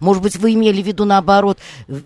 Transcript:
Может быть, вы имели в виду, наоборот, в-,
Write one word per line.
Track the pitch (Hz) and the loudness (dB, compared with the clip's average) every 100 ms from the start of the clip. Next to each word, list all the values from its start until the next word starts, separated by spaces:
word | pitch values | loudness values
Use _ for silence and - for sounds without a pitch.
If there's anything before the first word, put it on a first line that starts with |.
Может | 170 190 | 0 0
быть, | 196 180 | -2 -2
вы | 226 | 0
имели | 220 214 196 | 2 2 0
в | 196 | -4
виду, | 202 | -4
наоборот, | 208 196 170 202 202 190 - 131 113 | 0 2 2 2 0 -4 -10 -20 -16
в-, | 139 | -16